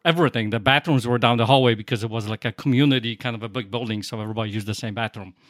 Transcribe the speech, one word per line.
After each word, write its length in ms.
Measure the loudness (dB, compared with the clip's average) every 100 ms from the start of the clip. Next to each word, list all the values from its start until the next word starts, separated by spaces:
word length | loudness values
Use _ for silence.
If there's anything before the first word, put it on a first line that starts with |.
everything. 460 | 0 2 2 2 -2
The 100 | 0
bathrooms 460 | 2 2 4 0 2
were 120 | 2
down 200 | 2 4
the 80 | 4
hallway 280 | 4 4
because 280 | 2 -2 -4
it 60 | -4
was 180 | -4 -4
like 160 | -6
a 80 | -6
community, 640 | -4 0 4 4 4 0 -6
kind 180 | -6 -6
of 60 |
a 60 | -8
big 220 | -8 -6
building, 320 | -6 -4 -6
so 180 | -6 -8
everybody 300 | -6 -4 -4
used 160 | -4 -4
the 80 |
same 200 | -6 -6
bathroom. 400 | -6 -6 -6 -16 -18